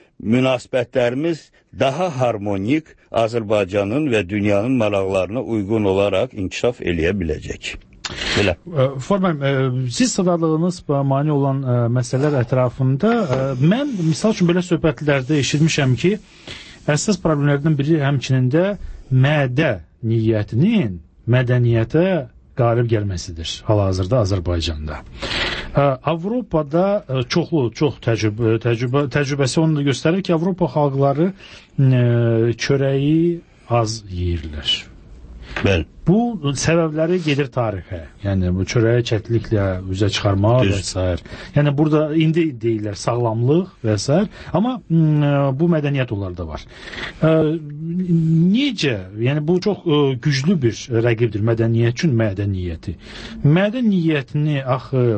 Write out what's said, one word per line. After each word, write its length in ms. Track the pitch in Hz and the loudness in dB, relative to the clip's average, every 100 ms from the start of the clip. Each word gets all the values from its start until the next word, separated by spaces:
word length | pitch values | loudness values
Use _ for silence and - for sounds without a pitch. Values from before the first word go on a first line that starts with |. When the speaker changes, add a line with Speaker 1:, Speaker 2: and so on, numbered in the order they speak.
| _ - | _ -8
Speaker 1:
münasibətlərimiz 1300 | 92 123 131 123 - 127 120 127 120 127 165 160 - _ _ 87 | 0 2 2 -2 -2 -4 -2 0 0 0 -4 -6 -10 _ _ -2
daha 300 | 135 139 185 131 | -2 0 -4 0
harmonik, 720 | 120 110 104 98 104 156 - - _ | 0 0 -2 -2 0 -2 -4 -16 _
Azərbaycanın 960 | 104 113 117 104 107 92 101 98 135 151 | -2 0 -2 0 0 0 0 0 -2 0
və 100 | 110 90 | 0 -2
dünyanın 460 | 104 104 101 120 131 | -2 0 0 0 0
maraqlarına 600 | 104 101 95 95 90 123 | 0 0 0 -2 -2 -4
uyğun 420 | 117 113 98 110 | -4 -4 0 0
olaraq 520 | 98 95 101 95 92 - | 2 2 2 0 -2 -4
inkişaf 460 | 92 - 120 123 | -6 -2 -2 -2
eləyə 300 | 90 85 82 101 | -2 0 0 -2
biləcək. 580 | 80 76 - - - - - - - - - - | -4 -4 -8 -12 -12 -14 -18 -16 -14 -8 -4 0
Belə. 200 | 98 85 | 0 -2
Speaker 2:
Ə, 300 | 170 156 131 135 | -4 0 0 -2
Fuad 240 | - 196 | -2 0
müəllim, 180 | 185 147 139 135 135 127 127 | 0 0 0 0 0 -2 -2
ə, 40 | |
siz 220 | 123 254 - | 0 0 2
sadarlığınız 640 | 180 170 165 156 180 175 - | 0 2 2 2 0 -2 -2
və 140 | 139 139 | 0 2
mane 240 | 135 151 | 0 2
olan, 320 | 143 139 135 | 2 0 0
ə, 140 | 131 123 120 | 0 0 2
məsələlər 500 | 123 120 131 147 143 | 0 0 0 0 0
ətrafında, 680 | 120 127 127 - 131 135 214 | 0 0 0 0 0 2 0
ə, 280 | 233 160 131 135 127 | 0 0 -2 -2 2
mən, 360 | 156 233 294 202 | 2 2 0 -2
misal 320 | 160 151 214 214 | -2 0 0 2
üçün, 120 | 175 | 2
belə 120 | 180 | 2
söhbətlərdə 760 | 175 160 156 - 147 139 127 151 | 0 0 0 0 0 0 2 0
eşitmişəm 560 | 127 147 160 151 131 123 | 0 2 2 2 2 2
ki, 180 | 175 214 - - - - - - - | 0 -2 -6 -20 -18 -18 -18 -6 -2
əsas 320 | 151 - 180 | 0 0 0
problemlərdən 540 | 160 147 143 143 156 143 | 0 2 2 2 2 0
biri 220 | 139 160 | 2 2
həmçinin 460 | 139 143 - 131 127 | 2 0 0 0 2
də 140 | 156 190 202 - - - | 2 2 -2 -10 -14 0
mədə 680 | 131 139 151 135 123 160 95 - _ 113 | 2 4 2 2 0 0 -2 -8 _ -2
niyyətinin 920 | 113 110 107 104 113 196 220 113 87 - - - | 0 2 0 0 0 2 2 0 -6 -14 -8 0
mədəniyyətə 800 | 123 123 123 120 117 110 156 185 170 123 - - - | 2 2 2 2 2 2 2 2 0 -4 -14 -8 0
qalib 320 | 117 117 117 | 2 2 2
gəlməsidir 720 | 110 101 90 - 82 80 - - | 0 -2 -6 -8 -10 -10 -6 0
hal-hazırda 560 | 104 95 92 92 127 95 | 2 2 0 0 0 2
Azərbaycanda. 760 | 98 87 85 80 76 76 73 - - - - - - - | -2 -2 -2 -4 -6 -8 -10 -14 -12 -8 -6 -6 -6 -4
Ə, 160 | 139 139 127 | 0 0 0
Avropada, 800 | 147 165 190 247 202 160 143 165 196 202 - | -2 -4 -2 -4 -2 -2 0 0 2 0 -2
ə, 180 | 131 123 | -4 0
çoxlu, 380 | 175 143 165 117 | -2 0 0 0
çox 300 | - 151 - | 0 -2 0
təcrübə, 540 | - 107 107 107 110 113 | -2 0 0 0 0 2
təcrübə, 460 | 120 117 127 139 147 | 0 0 0 0 0
təcrübəsi 540 | 147 139 143 131 165 | -2 -2 0 0 2
onu 180 | 160 151 | 2 2
da 60 | 143 | 0
göstərir 380 | 127 156 190 - | 0 0 0 0
ki, 100 | 160 | 0
Avropa 320 | 185 175 170 | 0 0 -2
xalqları, 640 | 151 143 135 139 139 185 | 0 0 2 2 2 0
ə, 1200 | 190 - - - - 135 127 120 117 117 113 117 113 | -2 -16 -20 -6 2 4 4 4 4 2 2 2 0
çörəyi 800 | - 139 139 139 143 160 170 170 - - - | 0 0 0 0 2 2 2 -2 -10 -20 -2
az 340 | 120 110 110 | 0 0 -4
yeyirlər. 760 | 95 90 90 82 76 76 339 - - - - - - - - | -10 -4 -2 -4 -6 -6 -2 -2 -6 -20 -20 -20 -20 -18 -12
Speaker 1:
Bəli. 340 | - 98 87 - - | -2 0 0 -2 -4
Speaker 2:
Bu 180 | - 208 240 208 143 127 | 0 2 0 -4 -4 -2
səbəbləri 640 | - 170 160 151 165 185 | 0 2 2 0 0 0
gedir 300 | 151 139 131 | 0 -2 -2
tarixə. 480 | 127 113 95 - 85 73 - | -2 -4 -4 -8 -12 -14 -8
Yəni, 260 | 98 95 90 | -2 0 0
bu 120 | 92 92 | 0 0
çörəyi 380 | 123 113 120 120 | 2 4 2 0
çətinliklə 600 | 107 - 113 - 104 98 92 | -4 -2 -2 0 0 0 -2
üzə 260 | 92 95 104 | -4 -2 0
çıxarmaq 540 | - 104 98 107 127 | 0 0 2 4 4
Speaker 1:
Düz. 80 | 98 | 2
Speaker 2:
və 80 | 98 | 0
s. 540 | - 92 92 85 - - - | -4 -2 -2 -2 -6 -16 -4
Yəni, 220 | 143 147 139 | 0 2 2
burada 260 | 156 151 151 160 | 2 2 2 2
indi 320 | 160 165 160 120 | 2 2 0 -2
deyirlər 400 | 117 110 104 101 | -2 -2 -4 -4
sağlamlıq 800 | - 120 120 113 123 165 185 - 110 | -2 0 0 0 2 2 0 -4 -2
və 120 | 104 | 0
s. 180 | - 160 214 - - | 2 0 0 -6 -4
Amma, 260 | 170 247 240 | -2 0 -4
mm, 760 | - 165 156 151 143 143 139 135 | 0 2 4 2 2 2 0 0
bu 100 | 170 | 0
mədəniyyət 460 | 160 143 139 123 101 | 2 0 -2 -2 -4
onlarda 320 | 95 87 80 | -6 -8 -10
var. 160 | - - - - - - - | -10 -14 -18 -16 -12 -12 0
Ə, 160 | 160 160 156 165 147 147 165 180 180 170 160 160 180 226 | 2 4 2 -2 -8 -10 -6 -4 0 2 4 4 4 4
necə? 420 | 285 202 147 101 92 104 | 0 -2 -2 -2 -6 -2
Yəni, 240 | 123 151 151 | 0 0 0
bu 140 | 180 | 0
çox, 240 | 202 190 170 | 0 -2 0
ə, 160 | 147 139 127 | 2 2 0
güclü 400 | 151 135 151 180 117 | 0 0 0 2 0
bir 180 | 95 - 113 117 | -2 -2 0 2
rəqibdir 400 | 113 117 101 113 | 2 0 0 0
mədəniyyət 560 | 117 117 117 117 120 | 2 2 2 0 0
üçün 160 | 170 113 | 0 2
mədəniyyəti. 800 | 110 95 101 95 87 82 - 82 - - - - 143 | 0 -2 -4 -4 -6 -8 -10 -12 -14 -16 -14 0 2
Mədəniyyətini 1160 | 170 208 254 226 190 160 147 127 151 151 143 131 | 4 2 0 0 2 2 0 -2 -2 0 -2 -2
axı 420 | 127 - 131 120 | -4 -2 0 2